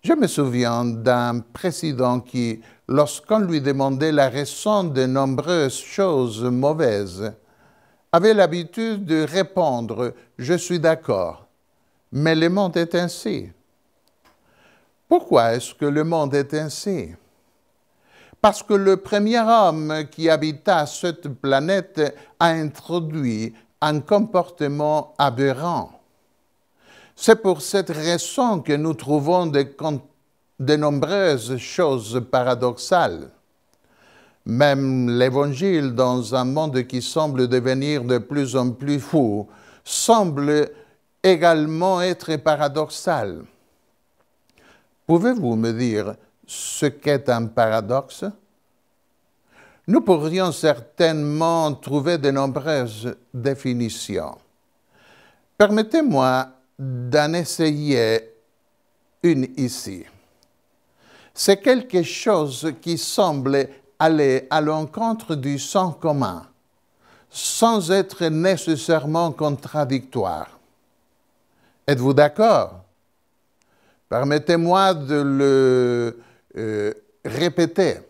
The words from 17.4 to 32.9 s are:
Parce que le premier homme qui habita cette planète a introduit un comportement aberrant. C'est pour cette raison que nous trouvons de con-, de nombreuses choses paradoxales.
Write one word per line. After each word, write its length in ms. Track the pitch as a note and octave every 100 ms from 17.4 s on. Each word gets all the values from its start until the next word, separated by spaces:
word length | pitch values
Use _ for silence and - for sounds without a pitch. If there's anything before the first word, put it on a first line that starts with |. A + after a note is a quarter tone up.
| _ _ _ _ _ _ _ _ - -
Parce 220 | G#3+ G3
que 120 | -
le 240 | G3+ G3 F#3+
premier 420 | - G#3 G#3 A#3
homme 640 | A3+ A#3 F#3+ D#3 D#3 D#3 D3
qui 180 | - D#3+
habita 560 | D#3 D#3 D3 - F3 D3
cette 420 | - F3+ E3 D3+
planète 880 | B2 C3+ C3+ D#3 G3 F#3 - D3 - - _
a 120 | E3+
introduit 1000 | E3 D#3 C#3+ - E3+ D#3+ D#3 C3 A2 A2 - _ _
un 180 | D3+ D3+
comportement 1120 | - G#3 - F#3 F3 - D3 C#3+ D3+ D3+ - -
aberrant. 720 | C#3+ A#2+ C#3 C3 E3 D#3+ - - _ _ _ _ _ _ _ _ _ - _ -
C'est 220 | - A3
pour 200 | G3+ E3+
cette 280 | - G3+ F3
raison 680 | D#3 D#3 F3 - - B3 F#3+
que 140 | C3
nous 200 | D3 D#3+
trouvons 520 | D#3 C3 D3 C#3+ F3+ E3+
de 160 | C#3+
con-, 380 | C#3 - D3+ C#3+ - _ _ _ _ _
de 160 | C3 D3+
nombreuses 800 | D3+ C#3+ D3+ G3+ F#3+ C3+ A2 C3
choses 680 | - - E3 C3+ G#2 B2 A2+
paradoxales. 960 | C3 B2 A#2+ B2 A#2 -